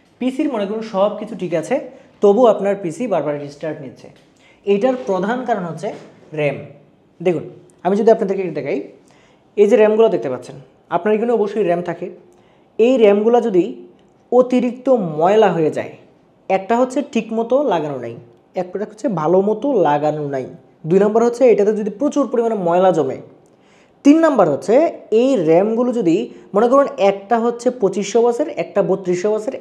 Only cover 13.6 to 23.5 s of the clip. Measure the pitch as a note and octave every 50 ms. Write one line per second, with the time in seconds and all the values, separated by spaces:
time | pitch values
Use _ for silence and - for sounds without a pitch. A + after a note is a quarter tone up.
13.6 | E3+ A#3 C4 - - - - _ _ _ _ _ _ - A#3 B3 B3 B3 B3+ B3
14.6 | G#3+ B3 A3 - - C#4 B3+ A#3 G3 E3 D3+ D#3+ G3 F#3 G#3 A3 A3 F#3+ E3+ E3
15.6 | D#3+ C#3+ - B2 G#2 G#2+ - - _ _ _ _ _ _ _ _ _ - F#3+ F#3+
16.6 | F#3+ - A#3 A#3 B3+ B3+ B3+ D4 - - - A3+ - - A3+ A3 A3+ A3+ B3 C#4
17.6 | D4 B3 F3+ E3 D3+ D3+ C#3 B2+ A#2 A#2 A#2 A#2 - - _ _ _ _ - F#3+
18.6 | F3+ F3+ - F#3+ G#3 G#3 - - - C#4+ G3 D#3+ D3+ D#3+ F3+ F#3+ G3 G#3 A3 G#3+
19.6 | A3 C#4+ C#4 G#3 E3+ D3 D3 D3 D3 D3+ D3+ D#3 D3 C#3+ C#3 C3 B2 - - -
20.6 | _ _ _ _ - D#3 F3 F#3+ G3+ G#3+ G#3+ A3+ A#3 A#3+ A#3 - C4+ B3 G#3 G3+
21.6 | G3+ G3+ G#3+ G3 A3 G#3+ G#3 - C#4 D4 - D4 C4+ A3 A#3+ A#3 A#3 A3+ A3 G#3
22.6 | F3+ E3+ E3+ F3+ F#3+ F#3 E3+ D#3+ C#3 C3 A#2 - - - - _ _ _